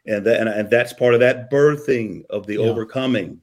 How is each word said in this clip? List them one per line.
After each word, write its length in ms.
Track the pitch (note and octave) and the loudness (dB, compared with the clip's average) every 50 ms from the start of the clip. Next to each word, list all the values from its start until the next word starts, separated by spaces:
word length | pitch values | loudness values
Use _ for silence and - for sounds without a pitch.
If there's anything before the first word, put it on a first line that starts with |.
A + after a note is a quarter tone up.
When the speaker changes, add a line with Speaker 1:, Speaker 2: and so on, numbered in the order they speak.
| - | -8
Speaker 1:
And 200 | - A2 G#2 G2 | -6 -4 -2 0
that, 140 | A2+ A#2 - | 2 2 2
and, 80 | A2+ A2 | 0 -2
and 200 | G#2 G#2+ G#2+ G2 | -2 -4 -2 2
that's 240 | A#2 A#2 B2 A#2+ - | 2 2 2 0 -4
part 200 | - B2+ B2 A#2+ | 0 2 4 4
of 60 | A#2 | 6
that 280 | B2 B2 C3 B2+ A#2+ - | 4 4 2 0 -4 -2
birthing 720 | C#3 C#3+ C#3+ D3+ D3 D3 D3 - C3+ A#2+ A2 G#2 F2+ D#2 D#2+ - | 0 4 4 4 2 0 -2 -2 -2 -2 -2 -6 -8 -12 -12 -8
of 160 | - G#2 G2+ G2+ | -8 -8 -8 -6
the 80 | G#2 | -4
Speaker 2:
Yeah. 40 | G#2 | -2
Speaker 1:
overcoming, 800 | G#2+ A2+ A2+ A2+ A2 - - C3+ C3 C3 B2 G#2+ F2+ D2+ - - | 0 0 0 -2 -6 -6 -6 -4 -2 -2 -2 -2 -2 -6 -12 -16